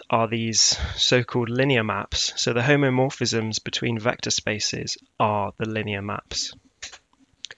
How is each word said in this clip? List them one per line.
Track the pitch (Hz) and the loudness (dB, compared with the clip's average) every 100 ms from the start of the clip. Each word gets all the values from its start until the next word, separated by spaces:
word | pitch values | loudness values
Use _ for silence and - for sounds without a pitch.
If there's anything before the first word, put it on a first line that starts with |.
| - | 0
are | 117 113 | 0 2
these | 113 113 107 - - - - | 0 0 2 2 2 -4 -2
so-called | - 123 120 127 117 | 2 2 2 -2 0
linear | 123 139 123 | 2 4 4
maps. | 110 98 - - - - | 2 -2 -4 -4 -4 -2
So | 127 | 0
the | 120 | 2
homomorphisms | 123 143 135 127 135 - 120 113 110 107 | 4 6 6 4 2 0 0 0 -2 -4
between | - - 123 113 | -4 -2 -2 0
vector | 113 - 110 | -2 -2 -2
spaces | - - 104 - - - - _ - | -2 -2 -4 -4 -4 -8 -10 _ 0
are | 110 104 98 - | 2 2 -2 -4
the | 110 | -4
linear | 110 107 101 | -2 -2 -4
maps. | 101 - - - - - _ - - - _ _ 269 _ - | -4 -6 -6 -6 -6 -10 _ -18 -16 -18 _ _ _ _ -16